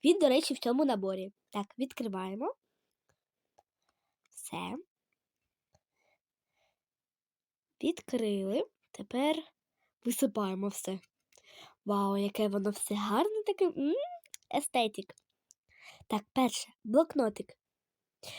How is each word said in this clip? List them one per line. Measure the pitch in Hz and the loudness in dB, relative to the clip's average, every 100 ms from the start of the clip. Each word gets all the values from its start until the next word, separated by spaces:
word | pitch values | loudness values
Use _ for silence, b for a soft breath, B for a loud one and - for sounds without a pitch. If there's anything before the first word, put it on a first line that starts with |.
Він, | 277 370 | 6 6
до | 302 | 6
речі, | 254 330 | 6 2
в | 262 | -2
цьому | 240 247 294 | 0 2 2
наборі. | 220 190 190 190 _ _ | 2 0 -4 -8 _ _
Так, | 208 202 - | -6 -6 -6
відкриваємо. | 262 - 226 190 185 202 302 523 _ _ _ _ _ _ _ _ _ _ _ _ _ _ _ _ _ | -8 -4 -6 -4 -6 -4 -6 -6 _ _ _ _ _ _ _ _ _ _ _ _ _ _ _ _ _
Все. | - - - 180 247 392 _ _ _ _ _ _ _ _ _ _ _ _ _ _ _ _ _ _ _ _ _ _ _ _ _ _ _ _ _ | -18 -12 -8 -8 -8 -12 _ _ _ _ _ _ _ _ _ _ _ _ _ _ _ _ _ _ _ _ _ _ _ _ _ _ _ _ _
Відкрили. | - 349 - 247 220 202 190 226 453 _ _ | -2 -2 -4 -2 0 0 0 -2 -2 _ _
Тепер | - 202 247 294 320 320 _ _ _ _ _ - | -16 -6 0 2 0 -4 _ _ _ _ _ -4
висипаємо | 240 269 208 202 190 196 | 0 0 0 -2 -2 -4
все. | - - 190 - _ _ _ B B B B - | -4 -6 -8 -10 _ _ _ B B B B -2
Вау, | 202 196 202 | 2 2 2
яке | 202 202 214 | 0 0 0
воно | 202 202 | 2 -2
все | 202 - 208 | -4 -4 -2
гарне | 208 208 381 427 | 0 2 2 0
таке. | 427 381 370 | -2 2 2
М, | - 277 415 640 698 _ - _ - | 2 0 0 -2 -8 _ -20 _ -4
естетик. | 294 254 226 208 - - _ _ _ _ _ B B B - | 0 0 0 -2 -14 -16 _ _ _ _ _ B B B -4
Так, | 214 208 | -4 -2
перше, | - 254 - - - | 2 2 2 -10 -14
блокнотик. | 220 240 320 302 233 208 - - _ _ _ _ _ _ B | 2 4 4 2 0 0 -12 -14 _ _ _ _ _ _ B